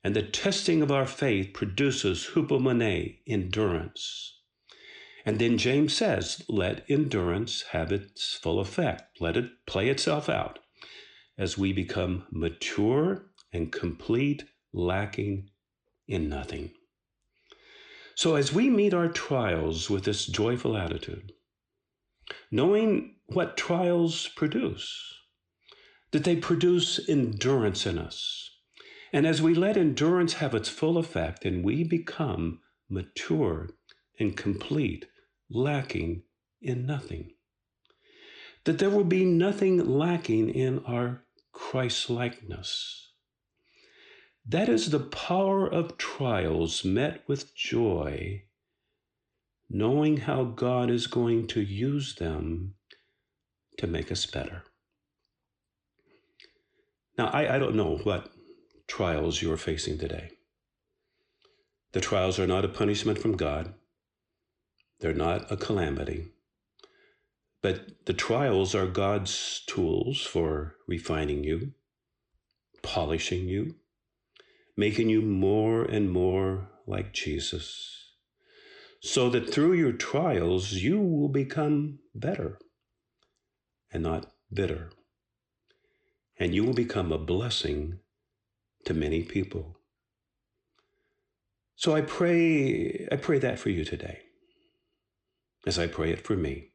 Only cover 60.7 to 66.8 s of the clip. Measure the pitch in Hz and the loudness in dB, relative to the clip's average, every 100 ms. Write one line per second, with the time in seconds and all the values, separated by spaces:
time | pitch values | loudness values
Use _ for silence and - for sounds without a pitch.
60.7 | _ _ _ _ _ _ _ _ _ _ | _ _ _ _ _ _ _ _ _ _
61.7 | _ _ 95 - 101 92 92 92 95 98 | _ _ -4 0 2 2 2 2 2 0
62.7 | - 104 104 110 107 113 95 78 73 85 | 0 0 2 0 0 0 0 0 -2 -6
63.7 | - _ _ _ _ _ _ _ _ _ | -12 _ _ _ _ _ _ _ _ _
64.7 | _ _ _ 82 78 80 92 - 104 - | _ _ _ -2 0 0 0 -2 -6 -2
65.7 | 104 80 67 - - 85 _ _ _ _ | 0 0 -2 -4 -6 -10 _ _ _ _
66.7 | _ | _